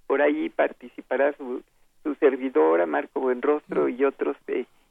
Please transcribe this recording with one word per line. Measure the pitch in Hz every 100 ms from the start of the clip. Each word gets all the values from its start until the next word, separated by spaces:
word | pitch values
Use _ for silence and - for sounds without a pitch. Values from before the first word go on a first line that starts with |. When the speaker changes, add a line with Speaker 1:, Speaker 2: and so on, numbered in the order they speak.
| -
Speaker 1:
Por | 135
ahí | 147 151 165
participará | - 143 - 123 - - 127 143 151
su, | 131 127 - _ _ _
su | 156 139
servidora, | 147 127 131 151 160 165 170
Marco | 147 147 -
Buenrostro, | 131 123 139 151 - 156 139
Speaker 2:
Mm. | 123
Speaker 1:
y |
otros, | 139 - 143 143 -
eh, | - 120 _ _